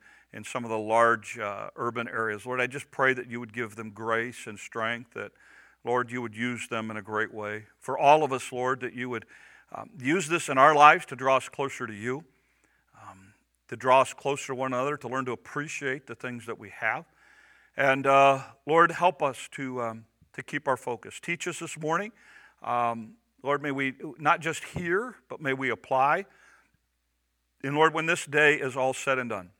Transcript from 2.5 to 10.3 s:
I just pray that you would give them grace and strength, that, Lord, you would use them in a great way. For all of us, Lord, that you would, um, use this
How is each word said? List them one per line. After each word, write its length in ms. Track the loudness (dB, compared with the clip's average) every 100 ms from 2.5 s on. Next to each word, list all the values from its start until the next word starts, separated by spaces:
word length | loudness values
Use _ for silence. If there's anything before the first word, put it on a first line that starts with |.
| -4
I 60 | -4
just 240 | -4 -10
pray 240 | 0 2
that 160 | 2 -4
you 100 | -10
would 140 | -10
give 220 | -8 -8 -8
them 160 | -14
grace 560 | -8 -2 -2 -2 -10 -14
and 100 | -14
strength, 560 | -10 -4 -4 -4 -10
that, 200 | -12 -12 -14 -20 -20 -20 _
Lord, 280 | -2 0 0
you 120 | -6
would 120 | -8 -4
use 320 | -4 -4 -6
them 220 | -6 -6
in 80 | -10
a 60 |
great 280 | -6 -4 -4
way. 340 | -6 -8 -10 -14 _
For 160 | -8 2
all 280 | 6 6
of 100 | 4
us, 180 | -2 -6
Lord, 280 | -4 -2 -2
that 160 | -6 -8
you 120 | -6
would, 200 | -6 -10 -20 -20 -20 _
um, 160 | -14 -14 -6
use 280 | -2 0
this 200 | 0